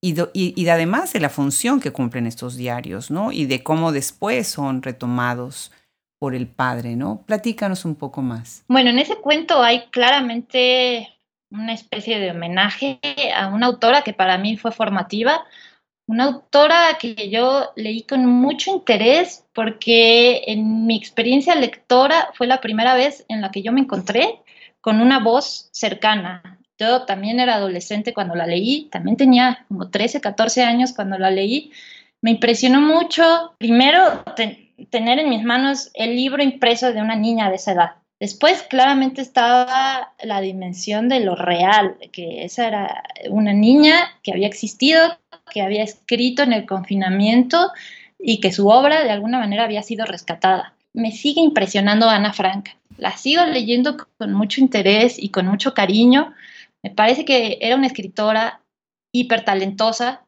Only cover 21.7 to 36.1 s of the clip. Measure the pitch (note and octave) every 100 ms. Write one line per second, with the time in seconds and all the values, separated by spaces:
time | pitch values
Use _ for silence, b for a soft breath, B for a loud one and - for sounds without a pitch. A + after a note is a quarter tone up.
21.7 | - _ B3 C#4 D#4+ - - B3 C4 A#3
22.7 | A3 A#3+ B3+ C4+ C#4+ - A3 G3 G3 G3
23.7 | B3+ C4+ F#3+ F#3+ A3 F4+ A4+ b b b
24.7 | _ - G#3+ A#3+ C4+ A3+ B3 D4 - -
25.7 | - G#3+ F#3+ G#3+ G#3+ F3+ F3+ - - _
26.7 | _ A3 B3+ B3+ F#3+ G3+ A#3+ B3 A3 G3
27.7 | F3+ F3 G#3 G#3+ A#3 F3+ E3+ E3+ F3 G#3+
28.7 | D4 D4+ F#3 F3 A#3 C4+ B3 B3+ A#3+ _
29.7 | F#3+ F#3 G3+ A3+ C#4+ A3 G3+ A3+ B3+ A#3+
30.7 | A#3+ B3+ B3 G3 F#3+ F#3+ F#3+ G3+ C4+ -
31.7 | B B B B _ A3+ A3+ A#3+ A#3 B3+
32.7 | C4+ D4+ D#4+ E4+ - E4 E4 E4+ _ A3+
33.7 | A#3 C4 E4+ F#4 - - - A3 - _
34.7 | _ - A#3 A3+ C4 D#4 A3+ A#3 A#3+ C4+
35.7 | C4+ - - A3+